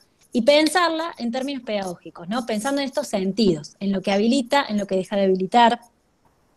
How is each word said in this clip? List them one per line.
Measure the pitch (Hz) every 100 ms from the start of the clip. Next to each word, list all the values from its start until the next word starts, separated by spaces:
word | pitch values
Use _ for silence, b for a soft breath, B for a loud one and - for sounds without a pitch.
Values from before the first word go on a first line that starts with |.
| _ _ _
y | 247
pensarla | 233 294 311 370 339 320 330 -
en | 240
términos | 254 262 277
pedagógicos, | 233 208 190 175 165 - 170
¿no? | 233 233
Pensando | 220 220 277
en | 269
estos | 285 285
sentidos, | 202 190 190 214 156 - -
en | 196
lo | 196
que | 190
habilita, | 202 226 277 - 285 277
en | 208
lo | 202
que | 190
deja | 185 202
de |
habilitar. | 196 190 185 240 233 233 - _ _ _ _ _ _